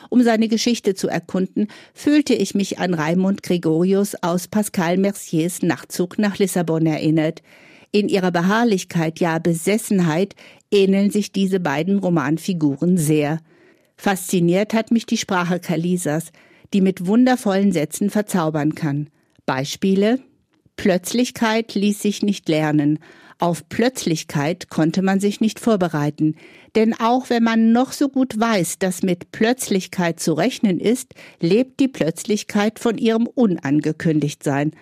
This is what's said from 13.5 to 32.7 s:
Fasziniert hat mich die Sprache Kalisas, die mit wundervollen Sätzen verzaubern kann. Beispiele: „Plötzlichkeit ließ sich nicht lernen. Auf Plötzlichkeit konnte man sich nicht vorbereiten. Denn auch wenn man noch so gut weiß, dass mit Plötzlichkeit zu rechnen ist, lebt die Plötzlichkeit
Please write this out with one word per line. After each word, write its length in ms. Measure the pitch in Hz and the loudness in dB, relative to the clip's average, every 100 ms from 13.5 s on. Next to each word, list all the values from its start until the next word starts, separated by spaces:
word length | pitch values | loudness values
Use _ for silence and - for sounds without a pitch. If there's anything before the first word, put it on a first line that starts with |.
| _ _ _ _ _ | _ _ _ _ _
Fasziniert 800 | 202 190 - 190 170 180 214 | -2 -2 -2 0 2 2 0
hat 180 | 226 220 | -2 0
mich 140 | 233 - | -2 0
die 100 | 226 | -4
Sprache 420 | - 190 175 180 | -2 -2 0 -2
Kalisas, 720 | 180 160 175 180 151 156 165 - _ _ - | -2 -2 -2 -2 -2 -4 -6 -14 _ _ -4
die 100 | 202 | 0
mit 220 | 190 185 | 2 0
wundervollen 680 | 175 226 254 247 208 190 202 | 0 4 4 2 0 2 2
Sätzen 380 | 170 151 - 202 | 0 -2 -2 -2
verzaubern 680 | 214 208 190 156 156 147 156 | -2 -2 -2 0 0 -2 -2
kann. 320 | 156 143 147 _ _ _ | -4 -4 -6 _ _ _
Beispiele: 760 | - 131 139 - 196 190 208 254 - _ _ _ _ - | -6 -4 -4 -4 0 2 2 0 -4 _ _ _ _ -4
„Plötzlichkeit 1000 | 208 180 - 233 247 - 226 220 226 | 0 0 0 -2 -2 -2 0 0 -2
ließ 260 | 202 202 202 | -2 0 0
sich 220 | 208 - | -2 -2
nicht 260 | 208 190 - | -2 -2 -2
lernen. 520 | 156 156 151 147 151 - - - - | 0 2 2 2 0 -6 -20 -20 -4
Auf 280 | 175 165 - | -2 -2 -4
Plötzlichkeit 1000 | - 226 254 - 160 - 156 143 180 - | -2 -2 -2 -4 -4 -4 -4 -2 -4 -6
konnte 320 | - 160 190 | 0 0 2
man 200 | 190 196 | 0 2
sich 200 | 202 208 | 0 0
nicht 200 | 220 - | -2 0
vorbereiten. 720 | - 208 175 151 147 147 156 160 - - - | 0 0 0 0 -2 0 -2 -2 -12 -20 -4
Denn 180 | 220 220 | 0 2
auch 380 | - 226 254 254 | 2 0 0 0
wenn 140 | 240 | 0
man 260 | 226 226 226 | 2 4 4
noch 220 | 226 262 | 4 2
so 160 | - 285 | 0 -2
gut 300 | 262 262 214 | 0 -2 0
weiß, 420 | 233 214 165 - | 0 0 0 -2
dass 220 | 190 - | -4 -2
mit 280 | 190 175 - | -2 -2 -6
Plötzlichkeit 880 | - 220 254 - 196 - - 175 165 | -2 0 0 -2 -4 -4 -2 -2 -2
zu 140 | - | -2
rechnen 480 | 151 208 - 214 175 | 0 0 0 0 0
ist, 340 | 202 247 - - - - | 0 0 -4 -20 -20 -4
lebt 380 | 170 208 254 - | 2 2 0 0
die 80 | 262 | -2
Plötzlichkeit 920 | - 160 - - 214 - 214 208 | 0 -2 -2 -4 -4 -2 -2 0